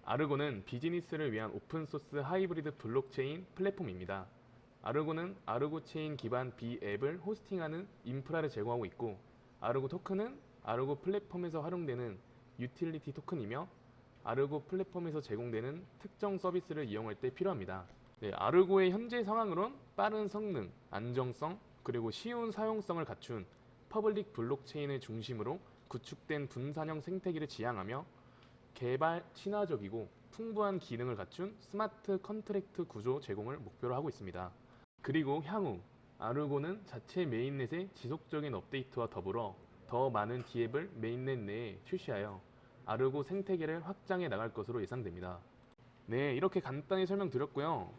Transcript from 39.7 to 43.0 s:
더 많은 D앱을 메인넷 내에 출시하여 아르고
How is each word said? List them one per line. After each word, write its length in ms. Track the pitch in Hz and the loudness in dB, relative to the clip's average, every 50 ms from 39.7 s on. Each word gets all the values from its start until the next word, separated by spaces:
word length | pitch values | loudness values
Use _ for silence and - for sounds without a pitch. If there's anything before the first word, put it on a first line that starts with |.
| - - - | -20 -20 -10
더 220 | - - 120 131 135 | -2 2 4 4 4
많은 360 | 117 104 104 110 120 127 120 | 4 4 2 2 0 -4 -4
D앱을 460 | - - 120 120 113 120 143 170 196 180 | -2 2 2 2 4 2 0 -2 -2 -6
메인넷 460 | 123 110 113 120 123 127 135 135 123 | -4 -2 -2 -2 0 0 0 0 0
내에 380 | 104 98 101 113 120 110 95 95 - | -2 -2 -4 -4 -4 -4 -6 -10 -6
출시하여 560 | - - 185 - - 123 101 101 107 98 92 - - - - - - - - - | -4 -4 -4 -2 -2 -2 0 -2 -2 -6 -10 -14 -16 -20 -20 -20 -20 -20 -14 -4
아르고 360 | - 107 113 | -2 2 4